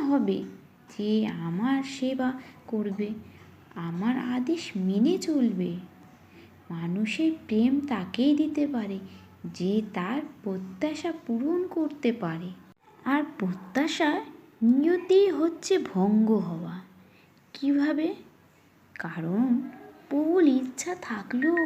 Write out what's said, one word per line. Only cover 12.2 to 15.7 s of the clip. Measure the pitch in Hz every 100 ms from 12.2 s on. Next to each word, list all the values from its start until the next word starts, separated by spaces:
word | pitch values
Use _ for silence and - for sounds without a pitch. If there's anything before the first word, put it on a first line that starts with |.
| 170 165 180 185 - _ _ -
আর | - 285 302 -
প্রত্যাশা | 185 175 - 262 302 - 311 359 - - - -
নিয়তি | 226 262 320 359 - 381 403
হচ্ছে | 294 330 330 -